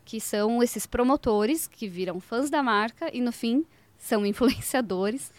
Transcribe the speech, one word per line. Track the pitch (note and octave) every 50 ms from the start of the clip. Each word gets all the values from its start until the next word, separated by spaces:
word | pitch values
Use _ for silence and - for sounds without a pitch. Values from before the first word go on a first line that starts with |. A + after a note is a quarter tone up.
| _
que | - - A3
são | - - - G#3 G#3 A3 A#3 A#3+
esses | A#3+ A#3+ - G#3+ -
promotores | - - A#3+ B3 B3+ C#4 D4 - B3+ G#3+ G#3 G#3 A3 D#4 D#4+ -
que | - - - A#3
viram | G3 F3 F3+ F#3 F3+ E3+ F#3
fãs | - - A3+ A#3+ C#4 D4
da | D4+ D4+
marca | C#4 A#3+ - G#3 G#3+ A#3 - - E4+ D#4+
e, | - B3
no | B3 A#3+
fim, | A#3+ - - A#3 A#3 C#4 E4 - _ _ _ _ _
são | - - - A#3 G#3+ G3+
<laughs> |
influenciadores | G3+ G3+ - B3 - - - - - - C4 B3+ G3 F#3+ F3+ F#3+ G#3 A3+ C4+ - - -